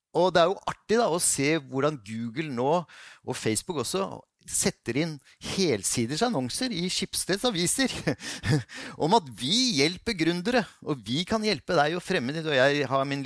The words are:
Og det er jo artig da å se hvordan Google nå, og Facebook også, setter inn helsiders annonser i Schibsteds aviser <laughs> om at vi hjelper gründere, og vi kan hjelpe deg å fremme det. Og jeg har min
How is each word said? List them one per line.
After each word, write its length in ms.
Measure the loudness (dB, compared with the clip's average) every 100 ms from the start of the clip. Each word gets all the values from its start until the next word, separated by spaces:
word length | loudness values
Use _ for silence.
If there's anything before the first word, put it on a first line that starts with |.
| _
Og 180 | 2 4
det 80 | 6
er 80 | 4
jo 140 | 2 -6
artig 260 | -8 0 2
da 80 | 2
å 100 | 2
se 380 | 0 2 2 2
hvordan 420 | 0 0 0 0 -6
Google 480 | -8 -6 -6 -4
nå, 180 | -2 2 2 -2 -12 -20 -12 -8
og 100 | -4
Facebook 480 | 0 0 -2 -4
også, 380 | -2 -4 -4 -8 -18 _ -6
setter 480 | -2 0 -2 -4 -2
inn 240 | -2 -6 -16 _
helsiders 760 | -6 0 2 2 0 0 -2 0
annonser 480 | 0 0 -2 -4 -4
i 160 | -4 -4
Schibsteds 560 | -4 -4 -4 -2 -2
aviser 480 | 0 0 0 2 0 0 -4 -4 -6 -4 2
<laughs> 560 | 2 0 -10 -14 -2
om 80 | 2
at 140 | 4 2 -4
vi 400 | -2 0 2 2
hjelper 380 | 2 0 -4 0
gründere, 460 | 0 0 0 0 0 -6 -6
og 140 | -6
vi 160 | -2 -4 0
kan 140 | -2
hjelpe 320 | 0 -2 0 2
deg 160 | 2
å 80 | 0
fremme 320 | -2 -2 -2
det. 140 | -4 0
Og 100 | 4
jeg 300 | 4 4 2
har 160 | 0
min 160 | 0 -2